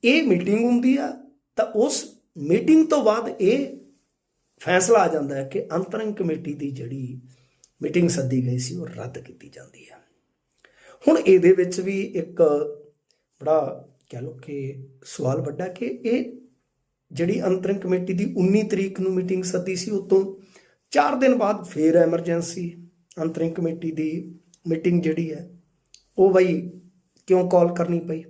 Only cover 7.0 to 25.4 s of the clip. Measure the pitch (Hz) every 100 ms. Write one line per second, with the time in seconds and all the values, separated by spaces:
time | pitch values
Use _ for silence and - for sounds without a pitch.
7 | 127 127 - _ _ _ _ _ 151 170
8 | 170 - 131 131 123 127 127 175 151 -
9 | 117 - - - - - - - - -
10 | _ _ _ _ _ _ _ _ - -
11 | - 320 - 185 170 190 180 - 185 196
12 | 196 185 160 - 165 147 151 - - _
13 | _ _ _ _ 143 156 135 - - _
14 | _ 127 127 - - 143 135 - - _
15 | - - 131 143 135 143 180 - 240 -
16 | 220 254 247 - - _ _ _ _ _
17 | _ 131 170 214 190 185 185 196 180 180
18 | 180 180 233 - 180 208 214 185 196 190
19 | 190 185 180 185 180 185 180 185 220 202
20 | 190 190 196 - - _ _ _ _ 285
21 | 285 269 262 240 208 208 - 151 156 165
22 | 165 170 170 170 170 - 175 170 - _
23 | _ - 160 160 165 165 165 - 165 156
24 | 156 170 - - _ _ 170 160 180 175
25 | 165 156 160 151